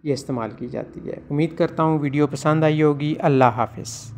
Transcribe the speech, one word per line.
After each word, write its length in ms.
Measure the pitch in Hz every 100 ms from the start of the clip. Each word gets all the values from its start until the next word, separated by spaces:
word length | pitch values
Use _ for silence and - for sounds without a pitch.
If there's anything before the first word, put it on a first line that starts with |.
| 156
ये 80 |
इस्तेमाल 380 | 131 - 127 110
की 160 | - 123
जाती 320 | - - -
है। 240 | - - -
उम्मीद 220 | 143 160
करता 300 | 165 165 -
हूँ 160 | 160 156
वीडियो 280 | 143 139 147
पसंद 360 | 139 156 156
आई 180 | 156 156
होगी। 340 | 151 143 147 156
अल्लाह 340 | 170 135 123
हाफ़िज़। 640 | 110 110 - - - -